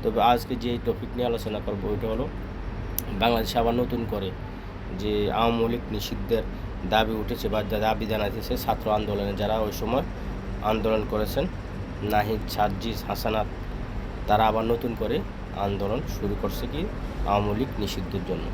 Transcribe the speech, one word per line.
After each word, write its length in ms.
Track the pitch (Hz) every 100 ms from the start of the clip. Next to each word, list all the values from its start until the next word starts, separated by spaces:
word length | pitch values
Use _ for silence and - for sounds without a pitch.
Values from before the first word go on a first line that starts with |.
তবে 160 | 117 110
আজকে 320 | 110 123 - 120
যে 160 | 120 120 120
টপিক 240 | 110 - 123
নিয়ে 120 | 123
আলোচনা 320 | 117 101 107
করবো, 260 | 98 101 101
ওইটা 180 | 104 113
হলো 180 | 113 139 - - - - - - - - 98
বাংলাদেশে 380 | 113 117 110 120
আবার 160 | 117 117
নতুন 260 | 123 120 110
করে 200 | 104 95 92 - - - - - 92
যে 140 | 104 104 104
আওয়ামী 340 | 101 113 117 113
লীগ 160 | 120 -
নিষিদ্ধের 520 | 107 - 101 101 113 110 - - - 92
দাবি 240 | 107 110
উঠেছে 340 | 110 101 113 113
বা 100 | 107
দাবি 420 | 104 104 107 107 110
জানাইতেছে 480 | 110 104 107 104 123
ছাত্র 280 | - 110 -
আন্দোলনে 420 | 104 104 101 101
যারা 220 | 98 104 110
ওই 120 | 107
সময় 320 | - 110 123 - - - - - -
আন্দোলন 380 | 104 110 110 110 101
করেছেন, 360 | 107 107 - 180 - - - - -
নাহিদ, 380 | 101 107 104 110 104
সার্জিস, 480 | - 104 98 110 107 -
হাসানাত, 400 | 202 117 110 214 - - - - - - - -
তারা 160 | 104 110
আবার 180 | 110 113
নতুন 260 | 117 120 110
করে 180 | 107 139 202 - - -
আন্দোলন 420 | 101 98 98 117 - -
শুরু 160 | 101 101
করছে 240 | 104 - 120
কি 140 | 143 190 - - - -
আওয়ামী 240 | 101 104 104
লীগ 120 | 135 -
নিষিদ্ধের 440 | 104 - 90 98 87
জন্য। 180 | 87 76